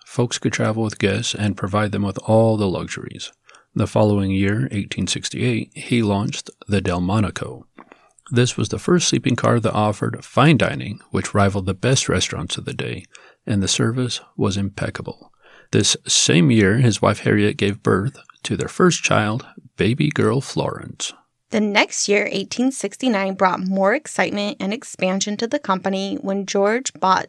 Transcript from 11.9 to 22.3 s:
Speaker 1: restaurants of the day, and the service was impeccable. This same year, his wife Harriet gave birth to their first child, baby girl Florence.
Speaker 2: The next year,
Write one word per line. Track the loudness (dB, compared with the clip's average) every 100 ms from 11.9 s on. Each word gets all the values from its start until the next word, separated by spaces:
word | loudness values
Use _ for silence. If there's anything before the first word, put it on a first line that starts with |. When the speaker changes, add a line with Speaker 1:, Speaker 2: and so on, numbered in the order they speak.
| 0 2
Speaker 1:
restaurants | 0 -2 -6 -6 -8
of | -8
the |
day, | -6 -6 -8 -12 -20 -20 _ -2
and | 0
the | 0
service | 0 0 0 -4 -6 -10 -4
was | -2 0
impeccable. | -4 -4 -8 -6 -12 -14 -18 _ _ -20 0
This | 2 2 0 0
same | 0 4 4 6
year, | 6 4 4
his | 4 4
wife | 0 0
Harriet | 2 2 2 2
gave | -2 0
birth | 0 0 0 -6 -20 -14
to | -6 -4
their | -4
first | 2 4 4
child, | 0 2 2 -2 -8 -20 -18 -2
baby | 0 2 0
girl | 2 0 0
Florence. | -4 -4 -4 -4 -12 -10 -10 -12 _ _ _
Speaker 2:
The | -2
next | 2 2 0 -2 0
year, | 0 0